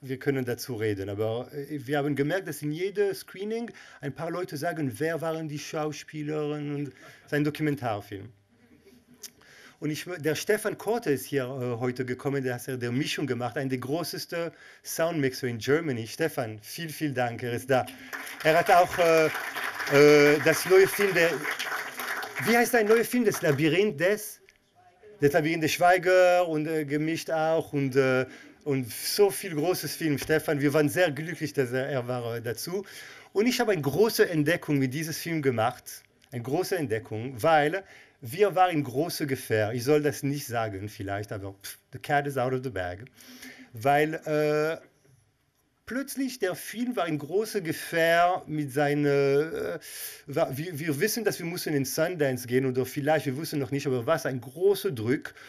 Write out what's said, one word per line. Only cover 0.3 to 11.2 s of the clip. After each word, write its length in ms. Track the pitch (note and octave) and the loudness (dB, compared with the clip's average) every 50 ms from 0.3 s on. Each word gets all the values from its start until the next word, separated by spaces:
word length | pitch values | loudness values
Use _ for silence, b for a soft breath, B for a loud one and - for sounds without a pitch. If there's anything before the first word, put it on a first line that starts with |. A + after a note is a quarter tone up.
| C3+ C3+ B2+ | 0 0 -2
dazu 300 | A#2+ A#2 G#2+ - - B2 | -2 -4 -6 -6 -8 -6
reden, 340 | G#2 A2 G#2+ G#2 F#2+ F#2+ G2+ | -2 -2 -2 -2 -2 -4 -6
aber, 400 | G2+ G2+ A2 A2 A2+ A#2+ B2+ - - | -4 -2 -2 -2 -2 -4 -6 -8 -10
äh, 340 | D3 C#3 C#3+ D3+ C#3+ A#2+ | -10 -10 -8 -10 -10 -6
wir 120 | B2+ D3 C#3+ | -2 -2 0
haben 180 | C#3 D3+ C#3+ | 0 0 0
gemerkt, 320 | B2+ C#3+ D3 F3 G3 F#3+ F3 | 0 0 0 0 -2 -4 -6
dass 140 | D3 - D3 | -8 -6 -6
in 100 | D3 D3+ | -6 -4
jedem 420 | D#3+ F3+ G3+ F#3 G3+ G3+ G3 F#3 | -4 -4 -4 -2 0 0 0 -2
Screening 560 | F#3+ - - - F#3 G3 G#3+ A3 A3+ A#3+ G#3+ B B B B B B | -4 -10 -16 -12 -10 -8 -6 -6 -6 -6 -8 B B B B B B
ein 120 | - C#3+ C3 | -10 -10 -8
paar 180 | - E3 E3+ | -6 -6 -6
Leute 260 | E3+ F3 F3+ F3+ D#3+ | -4 -6 -6 -6 -6
sagen, 360 | C#3 D3+ E3+ E3+ D#3+ D3+ C3 A2+ G2+ | -6 -6 -4 -4 -2 -4 -4 -4 -4
wer 220 | D3+ D#3+ E3 D#3 | -4 -4 -2 -4
waren 280 | E3 D#3+ D#3+ D#3+ D#3+ D3+ | -4 -4 -4 -4 -6 -6
die 120 | D3 D3 | -8 -8
Schauspielerinnen 1120 | - - - D#3+ D3+ D3+ D3 - - - - D3+ D3 D3 D3+ D3+ D3+ D3 D3+ D3+ D3 D3 D3 | -10 -8 -6 -4 -4 -4 -6 -8 -12 -12 -12 -10 -8 -6 -4 -4 -4 -4 -6 -6 -6 -6 -6
und 140 | C#3+ D3 C#3+ | -6 -6 -8
es 380 | - - - - - - _ | -10 -14 -20 -20 -20 -20 _
ist 80 | - D3+ | -2 0
ein 100 | D3 D3 | 0 0
Dokumentarfilm. 880 | D3+ D3 - D#3 D3+ C#3+ - - A#2+ G#2+ G2+ - - G#2+ F#2+ G2+ A#2+ - _ _ _ _ _ _ _ _ _ _ - - - _ _ - _ - - - B B B B B B B B B | 0 0 0 -2 -2 -2 -2 -2 -4 -4 -4 -6 -10 -12 -14 -14 -16 -20 _ _ _ _ _ _ _ _ _ _ -20 -20 -20 _ _ -20 _ -20 -20 -20 B B B B B B B B B
Und 120 | D#3+ D3+ | -8 -6
ich 160 | D#3 - - | -6 -6 -8
mö-, 120 | F3 F3+ E3+ | -10 -10 -4
der 160 | C3+ D#3 D3+ | -2 -2 -2
Stefan 420 | - - - G#3 G#3 - G#3 F#3+ | 0 2 2 2 2 2 -2 -4
Korte 360 | - - G3 A3+ A#3+ A#3 E3 C#3+ | -4 -2 -2 -2 0 0 0 0
ist 140 | B2+ | 0